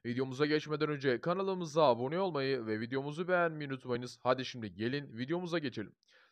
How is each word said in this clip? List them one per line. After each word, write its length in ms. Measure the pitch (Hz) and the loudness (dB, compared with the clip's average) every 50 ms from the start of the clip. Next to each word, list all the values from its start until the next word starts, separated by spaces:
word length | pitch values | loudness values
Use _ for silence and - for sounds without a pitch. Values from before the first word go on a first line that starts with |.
| - | -6
Videomuza 400 | 117 120 127 131 131 127 127 151 | -4 -2 -2 -2 -2 0 0 2
geçmeden 420 | 147 151 151 - 151 151 147 156 151 | 2 2 2 0 -2 -2 -2 0 -2
önce 320 | 151 143 131 139 123 117 | -2 0 2 2 2 2
kanalımıza 640 | - 170 175 190 196 196 190 185 175 156 139 165 | 2 0 0 0 0 -2 -2 -4 -4 0 4 6
abone 380 | 156 139 120 113 123 135 160 180 | 6 6 6 4 2 0 0 0
olmayı 460 | 196 185 156 139 135 135 135 127 113 | 0 0 0 0 0 0 0 0 0
ve 140 | 110 110 110 | 0 -2 -2
videomuzu 480 | 117 117 131 135 139 147 151 156 180 170 | -2 -2 -2 -2 -2 -4 -4 -4 -2 2
beğenmeyi 420 | 180 175 170 170 160 151 147 139 | 2 4 2 2 0 -2 -6 -6
unutmayınız. 480 | 135 127 - 127 123 120 123 123 - - | -6 -6 -4 -2 -2 -2 -4 -6 -8 0
Hadi 220 | - 123 127 127 127 | 4 4 4 4 2
şimdi 300 | - - 127 110 104 85 | -6 -6 -6 -8 -8 -4
gelin 440 | 90 110 120 135 143 143 143 120 113 | -2 -2 0 0 -2 -4 -6 -8 -6
videomuza 400 | 127 135 165 175 180 170 165 170 | -4 -2 -2 -2 -2 -2 -2 -2
geçelim. 340 | 147 - - - 101 87 - _ _ _ _ - _ _ | -2 -2 -4 -4 -8 -8 -10 _ _ _ _ -20 _ _